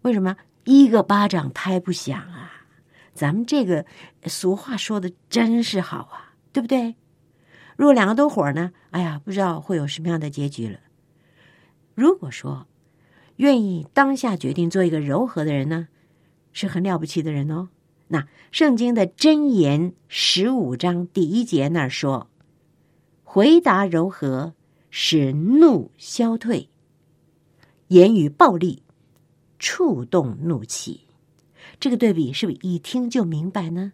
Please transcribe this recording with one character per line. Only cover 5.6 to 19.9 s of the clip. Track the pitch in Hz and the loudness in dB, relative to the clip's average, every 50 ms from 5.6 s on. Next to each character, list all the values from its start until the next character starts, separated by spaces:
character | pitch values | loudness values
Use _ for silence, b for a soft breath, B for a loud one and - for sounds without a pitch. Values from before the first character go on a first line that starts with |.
| 233 | 0
是 | 233 220 196 | -2 -2 -4
好 | 175 - - - - - - | -4 -6 -10 -14 -14 -16 -18
啊， | - - - _ _ _ _ _ | -20 -20 -20 _ _ _ _ _
对 | 269 | -6
不 | 240 233 | -4 -2
对？ | 277 254 240 233 233 _ _ _ _ _ _ _ b b b b b b b b b | -2 -2 -2 -4 -8 _ _ _ _ _ _ _ b b b b b b b b b
如 | b - | b 4
果 | 294 277 | 6 6
两 | 247 208 | 6 4
个 | 190 220 | 2 2
都 | 226 285 302 | 2 2 0
火 | 285 220 165 143 139 | 2 0 -2 -2 0
呢， | 147 170 180 180 b b b | -2 -4 -6 -8 b b b
哎 | b 170 | b -4
呀， | 180 165 156 147 143 | -4 -4 -6 -8 -10
不 | - 190 | -8 -4
知 | 196 | -2
道 | 196 180 165 160 | -2 -2 -2 -4
会 | 151 - 196 | -6 -4 -4
有 | 165 147 | -4 -2
什 | 143 - - 160 | -4 -8 -6 -4
么 | 170 | -4
样 | 170 165 | -4 -4
的 | 156 147 | -4 -8
结 | 139 - 143 143 | -8 -6 -6 -6
局 | 139 - 117 110 | -6 -6 -10 -10
了。 | 101 - _ _ _ _ _ _ _ b b b b b b b b b b b b b _ _ _ | -10 -12 _ _ _ _ _ _ _ b b b b b b b b b b b b b _ _ _
如 | - 233 311 381 | 0 2 2 2
果 | 381 - 143 | 2 -4 -14
说 | 120 - - 143 143 135 127 _ _ _ _ b b b b b b b b b b | -14 -12 -12 -10 -10 -12 -14 _ _ _ _ b b b b b b b b b b
愿 | _ 240 285 277 247 220 | _ 2 2 4 2 2
意 | 196 185 165 151 - _ | -2 -4 -6 -8 -4 _
当 | - 277 269 277 | 2 2 2 2
下 | 262 - 247 202 | -2 -2 -4 -4
决 | 165 - 131 139 | -4 -4 -6 -2
定 | - 175 170 | -2 -2 0
做 | 165 196 185 | 0 0 0
一 | 175 | 0
个 | 156 156 | 0 -2
柔 | 147 143 139 160 240 | -2 -2 0 0 -2
和 | 254 - - 151 | -2 -4 -4 -4
的 | 156 147 | -2 -2
人 | 139 135 147 | -2 -2 -2
呢， | 160 165 165 - _ _ _ _ _ _ _ _ _ _ _ _ _ | -4 -6 -8 -10 _ _ _ _ _ _ _ _ _ _ _ _ _
是 | - - 196 | -8 -8 -6
很 | 143 170 175 | -4 -2 -2
了 | 196 180 165 | -2 -2 -4
不 | 156 | -4
起 | 147 - 170 151 | -6 -6 -4 -4
的 | 160 151 | -4 -4
人 | 143 139 151 | -4 -4 -4
哦。 | 156 160 185 185 _ _ _ _ _ _ _ _ | -6 -6 -8 -10 _ _ _ _ _ _ _ _
那 | 160 156 143 b b b b b b | -6 -6 -6 b b b b b b
圣 | - 320 302 254 | 0 2 2 2
经 | 226 233 240 240 | 2 0 0 0
的 | 226 196 | 0 0
箴 | - - - - 311 311 302 302 285 | -2 -2 2 4 4 4 4 2 0
言 | 254 202 165 139 143 147 165 180 | 2 2 2 2 2 0 0 -2